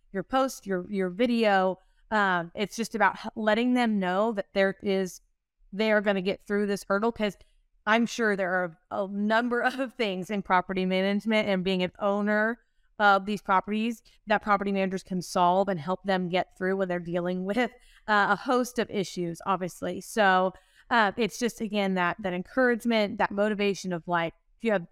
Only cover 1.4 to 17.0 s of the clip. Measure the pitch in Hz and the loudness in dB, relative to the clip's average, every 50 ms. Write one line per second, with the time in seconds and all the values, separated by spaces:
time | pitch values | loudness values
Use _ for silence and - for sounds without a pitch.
1.4 | 220 208 196 190 185 190 180 _ _ _ _ _ _ - 220 214 202 190 180 175 | 4 4 4 4 2 2 0 _ _ _ _ _ _ -4 0 0 2 2 2 0
2.4 | 165 170 - 220 208 - - 226 220 - - 208 202 185 - - - 214 - 226 | -2 -4 -6 -6 -6 -6 -4 -6 -6 -4 0 2 2 2 0 -2 -12 -12 -8 -2
3.4 | 214 214 214 226 247 247 247 247 240 226 214 202 185 180 180 196 214 233 220 196 | 0 2 2 2 2 2 2 2 2 2 0 0 0 0 0 0 0 0 -2 -4
4.4 | - _ - 202 196 196 190 - - 208 190 190 190 175 - - _ _ _ _ | -6 _ 0 2 2 2 0 -2 -2 -2 0 0 -2 -4 -6 -14 _ _ _ _
5.4 | _ _ _ _ _ - 196 190 220 220 214 208 196 208 196 190 180 202 - - | _ _ _ _ _ -12 -4 -2 2 2 2 2 2 2 0 0 0 -2 -4 -4
6.4 | _ - 202 208 208 202 202 185 - - 196 202 220 233 233 - 214 202 - _ | _ -4 -2 -2 0 -2 -2 -6 -2 -2 -2 0 0 -2 -2 -2 -4 -4 -4 _
7.4 | - _ _ _ _ _ _ _ - 214 220 233 233 214 - - 233 214 202 190 | -20 _ _ _ _ _ _ _ -2 0 2 2 2 0 -2 -2 0 0 0 0
8.4 | 190 175 185 185 180 170 160 _ _ - - 214 196 190 202 202 208 214 220 226 | -2 -2 0 -2 -2 -4 -6 _ _ -10 -6 -6 -6 -4 -4 -4 0 2 2 2
9.4 | 240 240 240 240 226 254 254 254 269 226 - - 226 202 185 185 175 - 208 196 | 0 0 -2 0 -2 -2 -2 -4 -6 -6 -4 -4 -4 -4 -4 -6 -6 -6 -6 -6
10.4 | - - 185 180 - - 190 190 185 185 185 185 190 202 202 208 - 226 220 214 | -2 2 2 2 2 0 -2 -2 0 0 0 2 2 0 0 0 0 2 2 2
11.4 | 214 208 196 185 175 190 190 180 180 175 - - 214 202 202 208 202 208 208 214 | 2 2 0 0 0 0 0 0 0 -2 -4 -2 -2 -2 0 0 0 0 0 0
12.4 | 214 226 240 - _ _ _ _ _ _ _ - 214 202 196 196 190 208 208 185 | 0 -2 -4 -6 _ _ _ _ _ _ _ 2 4 6 6 4 2 -2 -6 -6
13.4 | - - 190 185 - 202 214 214 220 233 226 - _ _ _ _ - 208 214 196 | 0 2 0 2 2 0 -2 -2 -2 -2 -4 -6 _ _ _ _ -2 0 0 0
14.4 | - 214 202 196 196 202 196 190 190 185 190 185 - - 190 180 165 - - 190 | 2 0 0 0 2 0 0 0 0 0 -2 -6 -6 -6 -6 -6 -6 -2 2 4
15.4 | 180 175 180 190 202 196 190 160 139 180 185 - - 196 190 185 185 170 180 180 | 4 4 6 4 2 2 -2 -4 -2 -4 -4 -4 -2 -2 -2 0 0 -2 -2 -2
16.4 | - _ - - 185 185 190 196 190 180 175 175 | -2 _ -6 -4 -2 -2 0 0 0 -2 -2 -4